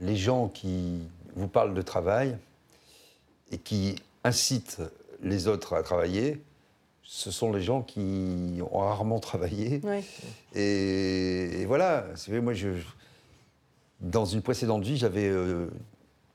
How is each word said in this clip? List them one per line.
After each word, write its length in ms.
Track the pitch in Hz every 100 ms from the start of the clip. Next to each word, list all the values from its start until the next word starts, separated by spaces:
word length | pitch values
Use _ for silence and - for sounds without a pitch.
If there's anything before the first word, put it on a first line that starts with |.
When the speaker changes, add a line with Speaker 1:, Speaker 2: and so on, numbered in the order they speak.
Speaker 1:
Les 160 | 90 101
gens 320 | 98 127 110
qui 520 | - 95 90 87 87 82 - - -
vous 100 | 95
parlent 260 | 120 104
de 80 | 95
travail 540 | 90 92 87 110 135 113 - _ _ - - - - _ _ _ -
et 60 | -
qui 380 | - 104 98 95 - _
incitent 560 | 123 117 - 127 - - 80 - - -
les 240 | - 98 90
autres 280 | 101 -
à 80 | 82
travailler, 600 | 80 87 87 95 135 147 - _ _ _ _ _
ce 280 | - - 95
sont 220 | 90 113
les 100 | 101
gens 200 | 90 131
qui 800 | 120 107 95 95 92 90 87 87 87
ont 60 | -
rarement 420 | 98 104 107 113
travaillé. 600 | - - 87 101 110 143
Speaker 2:
Oui. 200 | 202 202 196 - 120 110 -
Speaker 1:
Et, 1040 | - 101 98 98 95 95 95 92 92 90 82
et 60 | 98
voilà. 400 | 139 185 147 92
Vous 60 | 87
savez, 240 | - 113
moi, 140 | 120
je, 140 | 107 98 90 82 - - - - - _ _ _ _ _ -
dans 240 | 92 110
une 180 | 101 107
précédente 400 | - 123 113 107
vie, 120 | 101 143
j'avais, 320 | 117 95 101
euh, 380 | 95 90 87 85 85 - - _ _ _